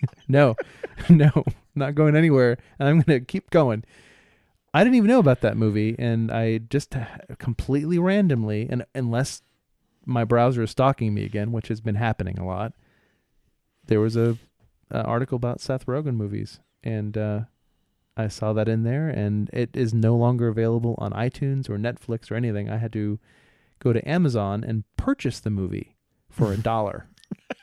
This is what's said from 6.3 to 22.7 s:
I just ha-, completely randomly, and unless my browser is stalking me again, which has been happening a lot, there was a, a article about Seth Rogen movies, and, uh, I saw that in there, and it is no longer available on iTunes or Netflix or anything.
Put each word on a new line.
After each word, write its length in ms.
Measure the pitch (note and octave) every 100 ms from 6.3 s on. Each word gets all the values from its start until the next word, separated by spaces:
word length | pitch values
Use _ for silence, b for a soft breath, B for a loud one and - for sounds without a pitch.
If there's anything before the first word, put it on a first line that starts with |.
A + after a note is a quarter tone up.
I 280 | A2+ A2+ A2+
just 360 | A2+ C#3+ -
ha-, 240 | C3+ A2+ - - -
completely 580 | C3 A#2 - C#3 D3+ F3
randomly, 680 | F3+ G3+ F#3+ B2 G#2+ G#2+ B2
and 140 | B2 -
unless 480 | C3+ A#2+ A#2 C3+ - _ _ _ _ _ _ -
my 160 | B2
browser 400 | A2+ A#2+ B2 B2
is 80 | A2+
stalking 440 | - C3 C3+ A2
me 100 | G#2
again, 260 | G2+ G#2 G#2+
which 160 | A2+ -
has 140 | A2
been 160 | A2 G#2
happening 420 | A#2 G#2+ F2+ F#2
a 80 | F#2
lot, 280 | F#2 A2+ - _ _ _ _ _ _ _ _ _ _ -
there 120 | A2
was 160 | A2+ A2+
a, 200 | A#2 A2+ - _ _ _ _
a 100 | A#2
article 320 | A2+ A#2 C3
about 260 | B2+ A#2+ A#2+
Seth 260 | - C3 -
Rogen 280 | B2 D3+
movies, 460 | A#2 G#2 G#2 G#2 - _ _
and, 340 | A#2 A2 G#2 G#2+
uh, 220 | G#2+ G#2 A2+ _ _ _ _ _ _ -
I 120 | A2
saw 240 | - G#2+
that 160 | G#2+ G#2+
in 160 | A2+
there, 240 | A2+ C3+ D#3+
and 420 | - G#2 G#2 G#2
it 180 | - A#2+ -
is 160 | A#2
no 220 | A2+ A2+
longer 320 | A#2 A#2+ B2 A#2
available 480 | A2 A2+ A#2 A#2 A2+
on 120 | G#2
iTunes 580 | G2+ B2 - C#3 C#3 C3
or 80 | G#2
Netflix 540 | A2+ A#2+ - A2+ -
or 60 | A2+
anything. 320 | A#2+ G#2 G#2